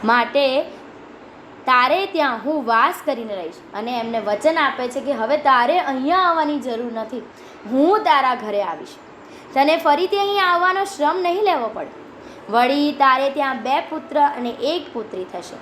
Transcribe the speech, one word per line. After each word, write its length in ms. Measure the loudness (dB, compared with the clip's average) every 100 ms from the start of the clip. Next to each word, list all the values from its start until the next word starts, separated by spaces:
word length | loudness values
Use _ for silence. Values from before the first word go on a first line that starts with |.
માટે 580 | 2 2 2 2 2 0 -4 -14 -20 -20 -20 -20 -20 -20 -20 -10
તારે 420 | 2 4 4 2 0
ત્યાં 340 | 0 -2 -2
હું 200 | -4 -4 0
વાસ 280 | 2 2 0
કરીને 300 | -4 -4 -6
રહીશ. 240 | -8 -10 -12 -14
અને 240 | -10 -6 -6
એમને 220 | -4 -4
વચન 380 | -2 0 0 2
આપે 300 | 0 -2 -6
છે 120 | -6
કે 120 | -4
હવે 240 | -4 0 0
તારે 420 | 4 4 4 2
અહીંયા 400 | 0 -2 0 2
આવવાની 400 | 2 2 0 -2
જરૂર 340 | -4 -6 -6
નથી, 300 | -8 -8 -10 -12 -20 -20 -18 -2
હું 280 | 2 4 4
તારા 360 | 4 2 2
ઘરે 280 | -2 -4 -4
આવીશ, 340 | -4 -6 -12 -18 -20 -20 -20 -20 -4
તને 220 | 2 4 4
ફરીથી 420 | 4 2 2 0
અહીં 260 | 0 2
આવવાનો 400 | 2 2 2 0
શ્રમ 360 | -4 -2 -2 0
નહીં 200 | 0 0
લેવો 280 | 2 0 -2
પડે. 200 | -6 -12 -14 -20 -20 -20 -20 -2
વળી 400 | 2 2 2 0
તારે 380 | 4 4 4 0
ત્યાં 260 | 0 -2 -4
બે 240 | -2 -2
પુત્ર 400 | -2 -10 -4 2
અને 300 | 2 0 -8
એક 420 | -4 -2 -2 -6
પુત્રી 320 | -10 -10 -10
થશે. 320 | -10 -12 -12 -16